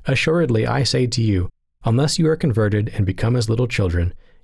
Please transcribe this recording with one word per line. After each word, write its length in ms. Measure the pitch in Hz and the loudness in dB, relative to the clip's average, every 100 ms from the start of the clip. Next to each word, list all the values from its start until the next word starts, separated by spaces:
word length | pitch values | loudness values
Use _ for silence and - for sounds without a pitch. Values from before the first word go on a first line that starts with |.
| - | -2
"Assuredly 600 | 131 - 170 156 110 117 | 0 2 0 2 0 0
I 160 | 120 | 0
say 240 | 127 135 123 | 0 0 0
to 160 | 113 | 0
you, 280 | 110 98 87 - _ _ | 0 0 -2 -8 _ _
unless 340 | - 113 147 - | -2 0 0 0
you 100 | 160 | 0
are 80 | 160 | 2
converted 520 | 120 110 104 104 107 | 0 0 2 0 -2
and 180 | - 95 | -2 -2
become 300 | 98 110 123 | 0 0 0
as 120 | 110 | 0
little 200 | 113 123 | -2 -2
children, 440 | - 95 87 87 - - - | 0 0 0 -2 -4 -18 -20